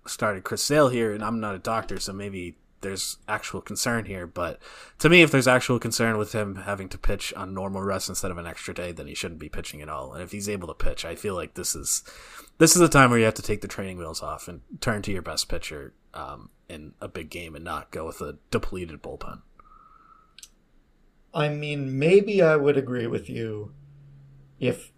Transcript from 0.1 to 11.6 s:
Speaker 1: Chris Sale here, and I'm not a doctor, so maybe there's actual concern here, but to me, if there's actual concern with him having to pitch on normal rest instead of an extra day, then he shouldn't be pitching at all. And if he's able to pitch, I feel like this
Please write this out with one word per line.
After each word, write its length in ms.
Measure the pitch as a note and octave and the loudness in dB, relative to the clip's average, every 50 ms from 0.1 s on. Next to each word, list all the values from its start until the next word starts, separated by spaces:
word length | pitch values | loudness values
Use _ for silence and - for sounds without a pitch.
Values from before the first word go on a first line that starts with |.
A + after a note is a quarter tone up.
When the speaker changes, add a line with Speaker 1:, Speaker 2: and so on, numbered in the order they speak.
| - - - G#2+ G2+ F#2+ | -6 -2 -2 -2 -2 -2
Speaker 1:
Chris 220 | - - A2+ G2+ - | -6 -6 -4 -2 0
Sale 260 | - - D3+ D3 C3 | 2 4 6 6 6
here, 220 | B2+ A#2+ A#2 A2 | 4 2 0 0
and 120 | G#2 G#2 G#2+ | -2 -2 -4
I'm 180 | G#2+ A#2 A2+ | -4 -4 -4
not 140 | A2 G#2 G2 | -4 -4 -6
a 40 | F#2 | -6
doctor, 400 | - A#2 A2+ A2+ F#2+ - G2 F#2+ | -4 -4 -4 -2 -2 -4 -6 -6
so 140 | - - F#2+ | -6 -8 -8
maybe 420 | G2 G2+ G2+ G2 F#2 F2 F2 D#2+ _ _ _ _ - | -8 -10 -8 -8 -8 -10 -10 -12 _ _ _ _ -10
there's 360 | - G2 G2 F#2 - - - - - - | -8 -8 -6 -6 -6 -6 -8 -10 -8 -6
actual 340 | A2 G#2 - - - F#2+ | -6 -6 -6 -8 -10 -10
concern 440 | - - G#2+ - - A#2+ A#2+ A2+ G#2 | -10 -8 -6 -4 -2 -2 0 -2 -4
here, 200 | G2 G2 F#2 F2 | -6 -8 -10 -10
but 340 | E2+ - - F2 E2 - - - - - - - - - - | -10 -6 -4 -4 -4 -4 -8 -14 -20 -20 -20 -20 -20 -8 2
to 100 | - D#3 | 4 8
me, 120 | E3+ F3+ | 10 10
if 100 | E3 D3 | 10 10
there's 160 | - C3+ A#2+ B2+ | 8 6 6 6
actual 320 | B2 B2+ - - B2+ A2+ | 6 4 4 2 0 0
concern 380 | - A#2 A2+ - A#2 A2+ A2 G#2+ | 0 -2 -2 0 2 2 2 0
with 160 | G#2 - - | -2 -2 -2
him 220 | A2 G#2 G2+ F#2+ | -4 -4 -4 -6
having 320 | F#2 F#2+ G2+ G2+ G2 F#2+ F#2 | -8 -6 -6 -6 -6 -6 -10
to 80 | - F2+ | -8 0
pitch 360 | - - G2+ F#2+ - - - | 2 2 2 2 -2 -8 -8
on 180 | - - F#2 F#2+ | -8 -10 -8 -6
normal 280 | F#2+ F#2+ G2 G2 G2 | -6 -6 -4 -4 -2
rest 280 | G2 G2+ F#2+ F#2+ - - | -2 -2 -2 -2 -4 -4
instead 220 | F2+ - - - | -6 -4 -4 -4
of 60 | F2 F2 | -4 -6
an 100 | E2+ E2+ | -8 -10
extra 260 | D#2 - - - F#2+ | -10 -10 -10 -10 -8
day, 180 | - F2+ F2 | -6 -6 -8
then 160 | E2+ D#2+ D2 C#2+ | -8 -8 -10 -10
he 60 | C#2+ | -8
shouldn't 260 | - - F2 E2+ D#2+ | -8 -8 -8 -8 -10
be 100 | D#2 D2+ | -12 -8
pitching 320 | - - - - - D2 | -8 -8 -8 -8 -10 -14
at 80 | D2 D2+ | -10 -8
all. 240 | D2+ C2+ C2 C2 B1 | -8 -8 -8 -10 -10
And 100 | D2+ F2+ | -12 -12
if 80 | F2 | -10
he's 160 | G#2 G#2 G2 G#2 | -8 -8 -4 -4
able 200 | G#2 F#2+ F2 D#2 | -4 -4 -6 -8
to 40 | - | -4
pitch, 300 | - - F2 - - - | 2 2 2 2 2 -2
I 120 | - E2+ | -8 -8
feel 200 | - - G#2+ F#2+ | -6 -4 -4 -4
like 200 | F2 E2 D#2+ - | -4 -6 -8 -8
this 200 | F2+ | -8